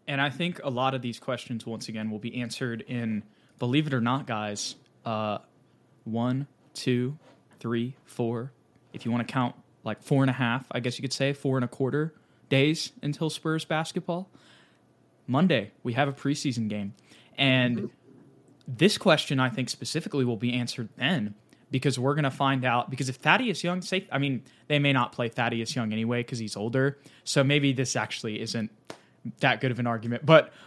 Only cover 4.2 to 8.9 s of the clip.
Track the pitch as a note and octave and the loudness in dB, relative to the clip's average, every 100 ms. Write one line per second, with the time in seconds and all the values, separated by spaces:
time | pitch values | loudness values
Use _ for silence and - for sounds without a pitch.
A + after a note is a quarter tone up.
4.2 | D3+ A2 G#2+ G#2 - - _ _ - G#2+ | -2 -6 -4 -6 -8 -12 _ _ -6 -4
5.2 | G#2+ G#2 - _ _ _ _ _ - A2+ | -2 -4 -8 _ _ _ _ _ -6 -2
6.2 | B2 C3 C#3+ _ _ - - B2 B2 D3 | 0 -2 -4 _ _ -6 0 0 0 -6
7.2 | - - _ - A#2 A#2 A#2+ C3 - - | -14 -20 _ -10 -4 -2 -4 -8 -12 -4
8.2 | A#2+ A#2 C3+ - _ _ _ | -4 -4 -8 -14 _ _ _